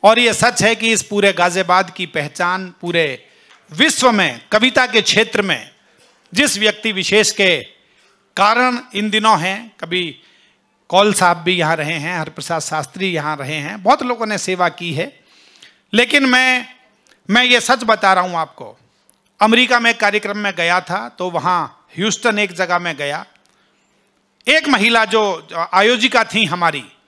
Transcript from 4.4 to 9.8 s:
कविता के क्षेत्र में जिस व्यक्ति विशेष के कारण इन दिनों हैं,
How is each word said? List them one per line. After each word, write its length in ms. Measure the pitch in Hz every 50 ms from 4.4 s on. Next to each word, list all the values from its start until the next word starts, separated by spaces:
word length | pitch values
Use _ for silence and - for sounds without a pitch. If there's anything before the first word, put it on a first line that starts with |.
| - _ -
कविता 340 | 214 208 262 214 - 254
के 160 | 240 202 226 208
क्षेत्र 400 | - - 208 220 214 - - 208
में 280 | 190 160 120 - - _ _ _ _ _ _ _ _ _ _ _ _ -
जिस 240 | 185 285 269 - 196
व्यक्ति 340 | 208 214 208 214 - 226 214
विशेष 380 | 185 180 - 196 214 214 -
के 300 | - - 202 185 175 143 110 - _ _ _ _ _ _ _ _ _ _ _ _ _
कारण 440 | - 190 208 220 240 254 254 247 240 - - -
इन 160 | 196 208 214
दिनों 300 | 202 220 208 220 214 170
हैं, 360 | 156 185 190 208 240 226 _ _